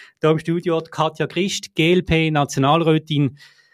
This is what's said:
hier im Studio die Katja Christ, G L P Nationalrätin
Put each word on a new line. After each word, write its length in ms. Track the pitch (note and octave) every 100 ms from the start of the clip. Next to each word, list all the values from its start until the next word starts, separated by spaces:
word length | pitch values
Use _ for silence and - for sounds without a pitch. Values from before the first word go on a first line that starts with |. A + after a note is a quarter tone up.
| - _
hier 100 | D#3
im 80 | D#3+
Studio 380 | E3 E3+ F3 E3
die 80 | D#3+
Katja 360 | - D#3 D#3 D3
Christ, 480 | F3 G3 - -
G 200 | - D#3+
L 80 | F3+
P 280 | F3 D#3+ D#3+
Nationalrätin 1080 | D3+ C#3 - C3+ D#3+ E3 D#3 D#3+ D3 C#3 - - _ _